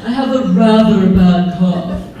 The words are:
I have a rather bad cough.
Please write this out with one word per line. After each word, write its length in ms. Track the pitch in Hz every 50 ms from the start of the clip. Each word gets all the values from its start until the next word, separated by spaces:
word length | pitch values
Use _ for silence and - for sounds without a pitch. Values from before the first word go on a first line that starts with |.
| -
I 60 | 226
have 260 | 240 269 254 - 262
a 60 | 262 226 190 180
rather 580 | 202 226 220 220 220 220 214 208 190 190 185
bad 480 | 185 180 180 180 180 180 180 180 170 -
cough. 600 | 180 185 175 - - - - - - - - -